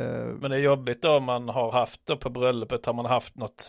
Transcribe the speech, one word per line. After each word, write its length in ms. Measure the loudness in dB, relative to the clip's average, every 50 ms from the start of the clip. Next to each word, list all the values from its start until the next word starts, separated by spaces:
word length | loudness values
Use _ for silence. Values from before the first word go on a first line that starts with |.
| -4 -4 -4 -6 -6 -8 -8 -6
Men 100 | -4 -2
det 60 | 0
är 40 | 2
jobbigt 420 | 4 4 4 2 0 -4 -2 0
då 140 | 4 4 4
om 80 | 4 4
man 240 | 2 -2 -2 -4 -2
har 240 | -2 0 0 2
haft 280 | 2 2 2 0 -4 -8 _
då 100 | -4 -4
på 140 | -4 -4 -6
bröllopet, 560 | -2 2 2 2 2 0 -2 -4 -6 -4 -2
har 60 | -2
man 140 | -2 -2 0
haft 300 | 2 2 0 0 -4 -8
något 240 | -10 -10 -10 -8 -10 -10